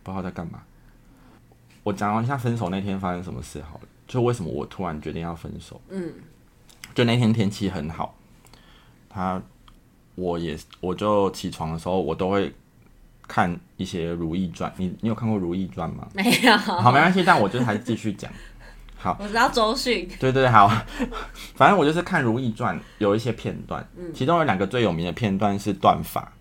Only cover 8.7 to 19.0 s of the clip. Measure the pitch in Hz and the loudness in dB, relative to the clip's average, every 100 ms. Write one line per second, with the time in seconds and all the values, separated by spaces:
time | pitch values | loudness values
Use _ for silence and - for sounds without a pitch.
8.7 | - - - _ 101 92 92 92 - - | -20 -20 -20 _ -6 -4 -4 -8 -20 -20
9.7 | - _ _ _ - 90 85 85 76 - | -20 _ _ _ -6 -4 -2 -4 -6 -12
10.7 | - 90 90 104 104 98 - 92 - 82 | -8 -6 -2 2 2 2 0 -8 -6 -6
11.7 | 82 90 95 73 80 92 98 87 - _ | -4 -2 0 0 0 0 2 0 -6 _
12.7 | _ - - - - - - 92 85 - | _ -20 -20 -20 -20 -6 0 0 0 -10
13.7 | - 95 92 82 85 82 87 92 82 87 | -10 -6 -4 -4 -4 -2 -2 -4 -4 -8
14.7 | - 92 - 110 107 117 107 87 90 92 | -4 -6 -4 -4 -2 0 0 0 -2 -4
15.7 | - 82 - - 190 196 - 254 208 - | -6 -6 -8 -10 -2 0 4 4 4 2
16.7 | 180 123 131 165 190 180 165 101 123 120 | 4 6 6 6 4 6 6 4 2 0
17.7 | 107 - 113 110 98 - - - - - | -2 -2 -2 -2 -6 -10 -14 -18 -20 -20
18.7 | - - - | -20 -20 -8